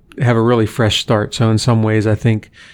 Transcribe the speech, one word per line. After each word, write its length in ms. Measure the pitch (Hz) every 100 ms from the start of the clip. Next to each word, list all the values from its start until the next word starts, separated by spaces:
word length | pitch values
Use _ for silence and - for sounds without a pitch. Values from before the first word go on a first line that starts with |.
| _ -
have 160 | 127 113
a 60 |
really 260 | 113 120 107
fresh 320 | - 110 -
start. 340 | - 110 107
So 160 | - 113
in 80 | 110
some 240 | - 113
ways, 240 | 110 110 107
I 80 |
think 380 | 104 117 110 - - -